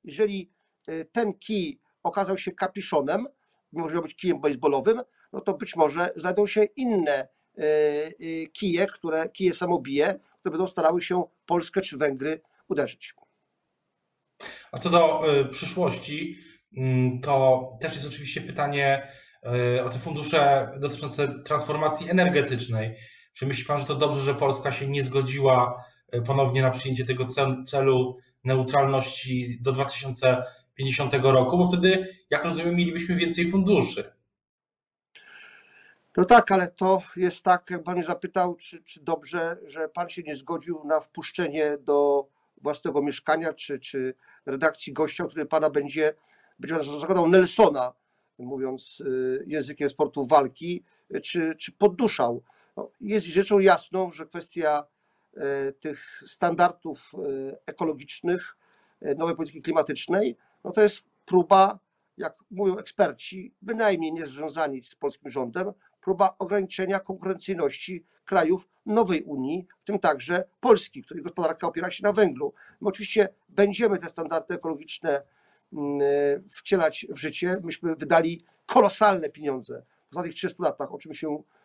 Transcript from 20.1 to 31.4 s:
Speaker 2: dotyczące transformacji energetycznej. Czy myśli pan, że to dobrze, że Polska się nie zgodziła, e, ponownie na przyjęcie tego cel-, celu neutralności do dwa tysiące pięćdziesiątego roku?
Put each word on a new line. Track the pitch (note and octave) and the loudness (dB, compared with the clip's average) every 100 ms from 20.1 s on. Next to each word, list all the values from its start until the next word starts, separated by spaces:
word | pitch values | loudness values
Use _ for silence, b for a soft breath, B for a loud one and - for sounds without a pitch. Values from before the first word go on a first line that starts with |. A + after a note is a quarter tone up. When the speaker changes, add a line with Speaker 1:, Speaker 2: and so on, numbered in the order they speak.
| D3 C#3+ D3+ C#3+ C#3 - C3+ | -8 0 4 6 4 2 -4
Speaker 2:
dotyczące | C#3+ - C#3+ D3 C#3 B2+ - | -8 -6 -6 -2 -2 -4 -4
transformacji | D3 D3+ D3+ D3+ D3 - | -2 -2 0 0 -2 0
energetycznej. | F3+ F3 D3 C3+ A#2+ - A2 A2 B B B B | 4 4 4 2 -2 -2 -4 -4 B B B B
Czy | - C3+ | -8 -6
myśli | C3 - | -4 -4
pan, | C#3+ | -4
że | C3+ | -2
to | C3+ | 0
dobrze, | D3 C#3 | 0 0
że | C3+ C3+ | -2 0
Polska | C#3 C3+ C#3 | 0 0 -4
się | - C#3 | -4 -4
nie | C#3+ | -2
zgodziła, | C3 C3+ B2+ C#3 C3+ B2+ B2 B B B _ | 0 0 0 2 4 6 4 B B B _
e, | A#2+ | -4
ponownie | A#2 A#2+ C3 C3 | 0 2 2 4
na | C3 | 2
przyjęcie | B2+ C3+ B2+ B2 | 0 -4 -4 -2
tego | C3 B2+ | -4 -4
cel-, | C#3+ C3+ B2+ | 0 0 -2
celu | - C#3 C3+ B2+ B2+ B B _ | -2 2 4 4 2 B B _
neutralności | B2+ C3 B2+ C#3+ C3+ C3+ C3 - C3 B2+ B2 A#2+ | -2 0 2 2 2 2 -2 -6 -6 -4 -4 -4
do | B2+ | -2
dwa | C3 C3+ | -2 -4
tysiące | - C3+ B2 C3 B2+ B B _ - | -6 -8 2 4 4 B B _ -8
pięćdziesiątego | C3+ B2+ C3 C#3 C3+ | -4 -2 0 2 6
roku? | B2+ | 6